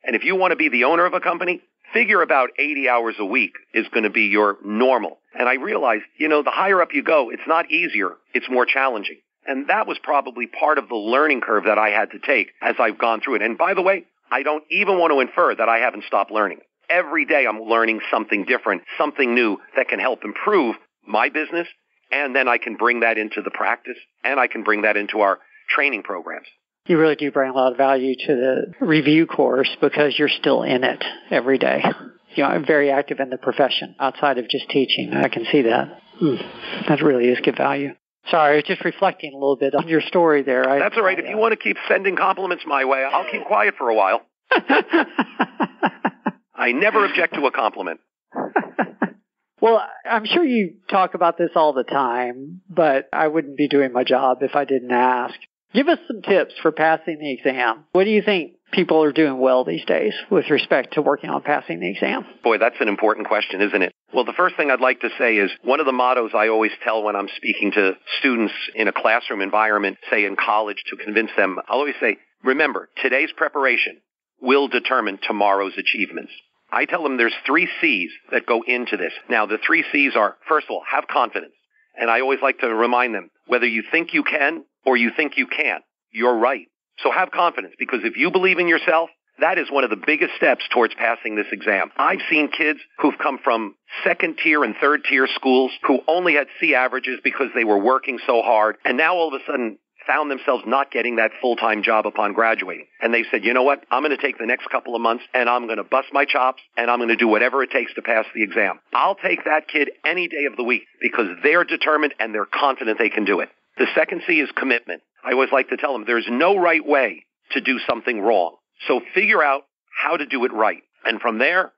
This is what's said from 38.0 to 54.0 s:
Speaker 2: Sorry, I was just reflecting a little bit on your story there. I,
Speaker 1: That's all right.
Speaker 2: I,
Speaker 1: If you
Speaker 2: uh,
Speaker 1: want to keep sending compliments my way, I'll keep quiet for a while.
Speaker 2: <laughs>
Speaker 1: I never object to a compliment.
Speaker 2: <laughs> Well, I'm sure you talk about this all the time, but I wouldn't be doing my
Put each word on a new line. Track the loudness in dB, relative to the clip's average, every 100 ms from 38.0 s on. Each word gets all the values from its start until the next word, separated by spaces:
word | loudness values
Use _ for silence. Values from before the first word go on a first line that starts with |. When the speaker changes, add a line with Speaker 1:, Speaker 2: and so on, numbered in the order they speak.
| _ _ -2
Speaker 2:
Sorry, | 2 4
I | 4
was |
just | 0 -4 -4
reflecting | 0 -2 -2 -14
a | -4
little | 0 2
bit | 0 0
on | 0
your | 0
story | 2 2 4 4
there. | 2 0 2
I, | 2
Speaker 1:
That's | 2 2
all |
right. | 0 0
Speaker 2:
I, |
Speaker 1:
If | -4
you | -2
Speaker 2:
uh, |
Speaker 1:
want | 0
to | 0
keep | -4 -6 -2
sending | 0 0 0
compliments | 0 0 -4 -6 -2
my | -2 0
way, | 0
I'll | 0 -2 -4
keep | -10 -2
quiet | 2 0 0
for | 0
a | 2
while. | 2 2 _ _
Speaker 2:
<laughs> | _ 0 2 0 2 0 0 -4 -6 -4 -6 -4 -6 -2 -4 -2 -6 -4 -10 -10 _ -4
Speaker 1:
I | -2
never | 2 2 2 2
object | 0 -2
to | 0 -2
a |
compliment. | 0 -2 -2 -8 -8 _ _ _
Speaker 2:
<laughs> | -10 -4 -4 -4 -6 -6 -4 -8 -8 _ _ _ _
Well, | 2 2 0 -12 -4
I'm | -4 0
sure | 0 2
you | 2 0 -6 -2
talk | 0 0 2
about | 0 2
this | 0 4
all | 2
the | 2
time, | -2 -2 0 -2 -4 -8 -14 -18 _
but | 2 2 2 0
I | 0 2
wouldn't | 0 -4 -2
be | 2
doing | 2 2
my | 0